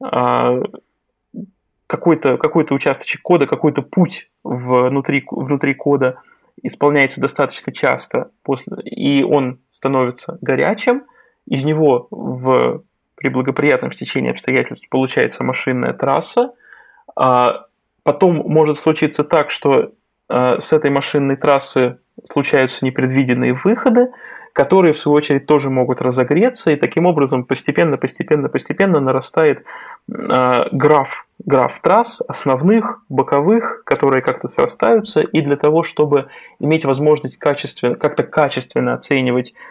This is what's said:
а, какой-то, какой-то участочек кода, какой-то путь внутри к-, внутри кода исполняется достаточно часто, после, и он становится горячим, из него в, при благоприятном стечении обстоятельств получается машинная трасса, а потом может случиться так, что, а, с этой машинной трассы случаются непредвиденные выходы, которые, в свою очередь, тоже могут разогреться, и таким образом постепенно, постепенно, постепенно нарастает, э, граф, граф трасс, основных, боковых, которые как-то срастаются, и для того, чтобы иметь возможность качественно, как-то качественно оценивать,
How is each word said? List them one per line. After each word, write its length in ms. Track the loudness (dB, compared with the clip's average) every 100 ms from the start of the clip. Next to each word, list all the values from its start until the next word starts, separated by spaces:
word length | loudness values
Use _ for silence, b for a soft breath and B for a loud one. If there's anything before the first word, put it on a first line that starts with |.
а, 580 | -4 0 2 2 2 0 -4 -10 _ _ _ _ _ -16 -16 _ _ _ -10
какой-то, 500 | -2 2 2 2 0
какой-то 380 | 0 0 0
участочек 480 | 0 0 -2 -4 -6
кода, 240 | 2 2 2
какой-то 360 | 0 0 -2
путь 480 | -2 0 0 -2 -18 _
внутри 800 | -10 -8 0 2 2 0 -2 -2
к-, 100 | -4
внутри 400 | -6 -4 -2 -2
кода 460 | -2 0 2 0 -2 b b b b
исполняется 580 | -12 -2 0 2 0 0
достаточно 520 | -4 -2 -4 -4 -12
часто, 580 | -4 -2 -2 -4 -6 -6 _
после, 340 | -6 -6 -6 -14
и 400 | -12 -4 0 2
он 380 | 2 2 0 -6 _
становится 640 | _ -2 0 -2 -4 -14 -8
горячим, 600 | -4 0 0 0 0 -2 -4 b b b -6
из 180 | -4
него 440 | 0 2 2 2 -2
в, 720 | -12 -10 -6 0 2 2 -2 -12 _ _ -8
при 120 | -4
благоприятном 640 | -2 -2 0 0 0 -2
стечении 380 | -10 -8 -4 -4
обстоятельств 560 | -4 -4 -2 -4 -8 -6
получается 520 | -4 -2 0 -2 -2
машинная 520 | -6 -4 -4 -4 -4
трасса, 580 | -4 -2 -2 -2 -2 -2 -6 b b b b b -2
а 480 | 2 4 2 0 -8 _ _ _
потом 340 | -4 2 2 2 0
может 320 | 2 2 2
случиться 460 | -2 0 0 -2
так, 260 | 0 0 0
что, 420 | -2 0 2 0 -6 _ _ -4
а, 320 | 0 2 0
с 140 | 0
этой 160 | 0 2
машинной 460 | -2 -2 -2 0 0
трассы 600 | 2 2 0 0 0 -2 _ -20 -8
случаются 540 | -4 0 2 2 0
непредвиденные 720 | -4 -2 0 2 2 2 0
выходы, 560 | 0 0 2 2 4 2 B B B B
которые, 400 | 0 2 4 4
в 60 | 2
свою 180 | 2 2
очередь, 300 | 2 0 2
тоже 240 | 0 2
могут 320 | 0 0 0
разогреться, 680 | 0 0 2 2 2 0 -2
и 60 | 0
таким 300 | 0 2 2
образом 380 | 2 2 0
постепенно, 520 | -2 -4 -2 0 0 0
постепенно, 520 | -4 -6 -2 0 0
постепенно 520 | -4 -4 -2 2 2
нарастает, 640 | 2 -2 -2 0 2 0 -6 B B B -14
э, 560 | -10 -2 2 2 2 0
граф, 540 | 2 4 4 0 -6 -18 -14
граф 360 | 0 2 2 0
трасс, 400 | 0 2 0 -6 -10
основных, 720 | -6 -2 0 2 2 0 -8 -6
боковых, 720 | -4 0 2 2 2 0 -6
которые 380 | -4 0 2 0
как-то 260 | 0 -4 -4
срастаются, 720 | -2 -2 0 2 2 0 -2
и 200 | 0 0
для 160 | 0 0
того, 260 | 2 2
чтобы 440 | 0 0 0 0 -2 B B B
иметь 260 | 0 0
возможность 520 | 0 0 2 2 0 -4
качественно, 560 | -2 -2 -4 -4 -4 0
как-то 260 | -2 -2
качественно 720 | -2 0 -2 -2 -6 -4 -2
оценивать, 600 | -4 -2 0 0 0 -2 -10 B